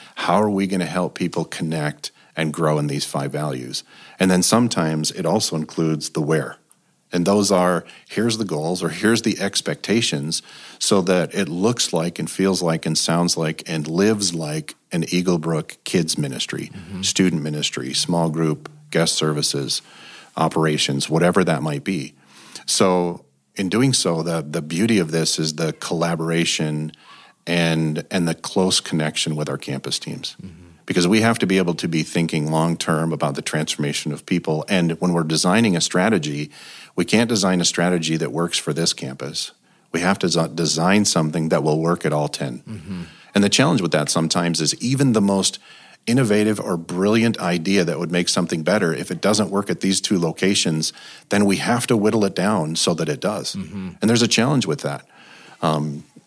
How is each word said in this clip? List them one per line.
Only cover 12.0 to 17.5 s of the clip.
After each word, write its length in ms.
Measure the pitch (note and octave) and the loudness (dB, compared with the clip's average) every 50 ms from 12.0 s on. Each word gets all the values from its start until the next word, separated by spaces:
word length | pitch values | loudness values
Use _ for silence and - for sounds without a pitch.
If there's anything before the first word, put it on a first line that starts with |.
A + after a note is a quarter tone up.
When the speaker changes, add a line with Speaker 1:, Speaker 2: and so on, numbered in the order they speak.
| E2 F2 - - | -2 -2 -4 -6
Speaker 1:
and 100 | E2 - | -6 -6
feels 320 | - - F#2+ G2 F#2 F2 | -2 0 2 2 2 2
like 240 | F2+ E2 E2 E2 - | 0 0 0 0 0
and 100 | E2 D#2 | -2 0
sounds 400 | - - - E2 E2+ F2 E2+ - | 0 0 2 2 2 2 2 0
like 280 | E2+ D#2+ D#2 E2 - - | 0 -2 -2 -4 -6 -6
and 200 | - E2 D#2 D2+ | -6 -6 -4 -4
lives 480 | D#2+ E2 F2+ G2 A2 A2+ G#2 G2+ F2+ F2 | -2 0 2 4 4 4 2 0 -2 -2
like 400 | E2 D#2+ D2+ D2+ D#2 D2+ - - _ _ - | -4 -6 -6 -6 -6 -8 -10 -14 _ _ -4
an 120 | F2+ E2+ E2 - | -2 -2 -2 0
Eagle 300 | E2+ F2+ F2+ F#2 F2+ E2 | 0 0 2 2 2 2
Brook 380 | D#2 E2 E2 D#2 D#2 - - - - | 0 0 -2 -2 -4 -6 -10 -12 -4
kids 340 | - - F2+ E2 - - - | 0 0 2 2 0 -2 -4
ministry, 500 | - C2+ B1+ - - - - - - - | -6 -6 -6 -6 -6 -6 -6 -8 -8 -10
Speaker 2:
Mm-hmm. 300 | - G2 E2+ E2+ F#2+ F#2 | -12 -16 -14 -12 -8 -6
Speaker 1:
student 400 | F#2 - - - F#2+ F2+ E2 D#2 | -4 0 2 2 2 2 2 0
ministry, 540 | D2 D#2 | -2 -4